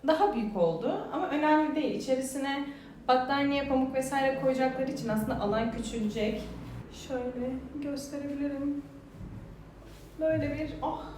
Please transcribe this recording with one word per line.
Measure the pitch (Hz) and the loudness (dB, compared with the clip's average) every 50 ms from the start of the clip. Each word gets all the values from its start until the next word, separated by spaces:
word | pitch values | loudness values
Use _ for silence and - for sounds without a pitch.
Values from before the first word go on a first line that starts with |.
| - | 6
daha | 277 311 330 403 403 - | 4 6 6 6 4 4
büyük | 233 214 - - | 2 -2 0 2
oldu. | 190 170 165 160 - 214 285 381 415 - - | 4 4 4 4 2 0 0 -2 -2 -4 -4
Ama | - 302 381 - | -2 -2 0 0
önemli | 277 302 302 302 302 311 311 285 277 | 2 4 6 6 6 6 6 4 2
değil. | 311 285 233 190 | 2 2 2 0
İçerisine | - - 262 262 254 262 - - 277 269 277 277 277 285 277 - - - - - - - - | -2 0 0 0 0 0 -2 -2 -2 -2 -2 -2 -2 -4 -6 -8 -12 -14 -16 -16 -6 2 4
battaniye, | 254 254 254 262 277 277 285 285 285 285 277 277 | 4 4 6 2 2 4 4 4 2 2 2 2
pamuk | 262 262 262 262 269 | 2 2 2 2 0
vesaire | 262 262 - 277 269 269 269 262 - | -2 0 0 0 2 2 2 2 2
koyacakları | 269 262 262 247 254 262 254 - 262 262 | 2 2 4 4 2 2 2 0 -2 -2
için | - - 233 226 | -2 -4 -2 0
aslında | 214 214 214 - 247 - | 0 0 0 0 0 0
alan | 202 208 214 220 233 233 | 0 2 2 2 0 0
küçülecek. | 226 233 220 - 233 233 214 208 - 226 208 214 - - - - - - - - - - - - - - - - | -2 -4 -6 -4 -2 -2 -2 0 0 0 0 0 0 -2 -6 -8 -10 -10 -10 -10 -10 -10 -10 -12 -14 -14 -8 -6
Şöyle | 262 247 247 247 254 247 247 262 262 262 - - - 294 | -4 -2 -2 -2 -4 -2 -4 -2 -4 -4 -8 -8 -8 -6
gösterebilirim. | 285 285 277 262 - - 285 285 277 285 285 277 285 285 277 277 285 285 285 285 - - - - - - - - - - - - - - - - - - - - - - - - - - - - | -6 -4 -6 -6 -8 -8 -8 -6 -4 -4 -4 -2 -2 -2 -2 -2 -2 -2 -2 -4 -6 -10 -16 -18 -18 -18 -14 -14 -12 -12 -12 -12 -14 -14 -16 -16 -18 -18 -18 -18 -18 -18 -18 -18 -18 -16 -4 0
Böyle | 311 320 320 311 285 285 285 | 2 4 4 4 2 0 0
bir, | 294 311 285 - 302 | -2 -4 -4 -4 -4
ah! | 302 302 - - - - - | -2 -2 -2 -4 -8 -10 -12